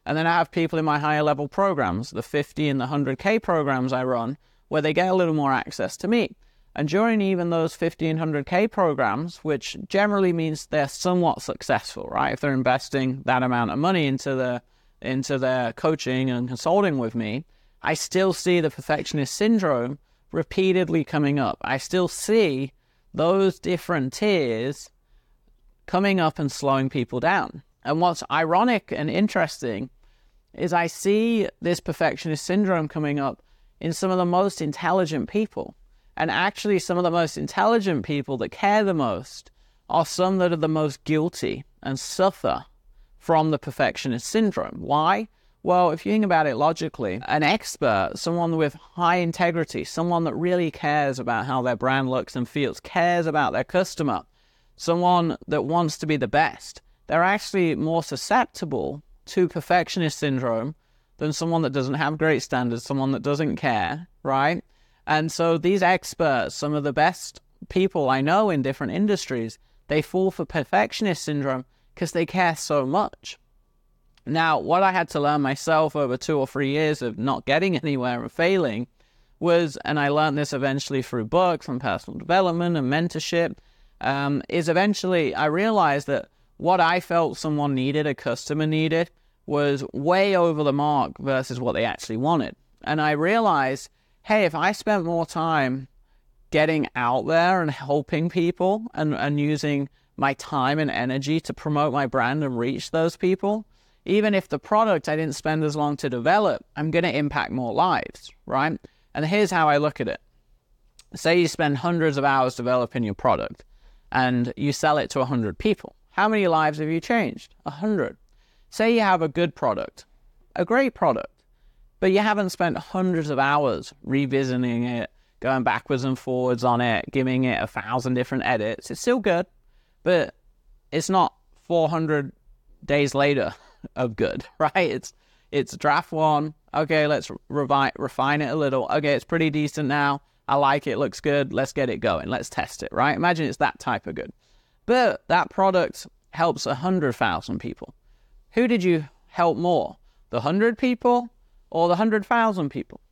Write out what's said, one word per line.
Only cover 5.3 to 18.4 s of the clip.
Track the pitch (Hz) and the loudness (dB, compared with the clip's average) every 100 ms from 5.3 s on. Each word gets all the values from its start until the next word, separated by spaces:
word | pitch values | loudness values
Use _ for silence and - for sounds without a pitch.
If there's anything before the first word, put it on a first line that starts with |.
more | 156 139 | 2 2
access | 131 - - 95 - | 0 -2 -6 -6 -4
to | 196 | 0
me. | 233 196 - _ _ _ | 0 0 -6 _ _ _
And | - 151 | -6 -2
during | 185 226 220 | 2 2 2
even | 196 185 170 | 2 0 0
those | 170 160 - | 0 -2 -2
fifty | 170 - 160 | -4 -2 -2
and | 156 | -2
hundred | 160 147 139 | -2 -2 0
K | 180 220 | 0 0
programs, | - 175 139 117 110 170 - | 2 0 2 0 0 -4 -8
which | 160 143 - - 190 | -4 -4 -4 -12 -4
generally | 190 208 202 185 | 0 2 4 2
means | 170 160 156 - | 2 -2 -4 -4
they're | 151 139 | -2 -2
somewhat | - 180 180 165 - | -2 0 2 2 0
successful, | - - - 110 - - - | -6 -10 -2 -2 -2 -12 -6
right? | - 135 | -2 -2
If | - | 0
they're | 143 | 0
investing | 131 127 127 - 139 131 135 | 0 2 0 0 -2 -2 -4
that | 123 127 | 0 0
amount | 127 123 113 | 2 0 0
of | 113 | 0
money | 170 185 143 | 0 2 0
into | 135 143 | -2 -2
the, | 131 127 123 _ _ _ _ | -2 -2 -4 _ _ _ _
into | 120 131 131 135 | -6 -4 -2 -2
their | 131 127 117 | 0 0 -2
coaching | - 160 156 131 127 131 | -2 -2 0 -2 -2 0
and | 123 123 | -2 -4
consulting | 123 165 190 202 139 | -4 0 2 2 0
with | 117 | -2
me, | 117 107 120 - _ _ _ | -4 -4 -6 -8 _ _ _
I | - | -4
still | 156 - 185 190 | -4 -2 0 2
see | 170 | 0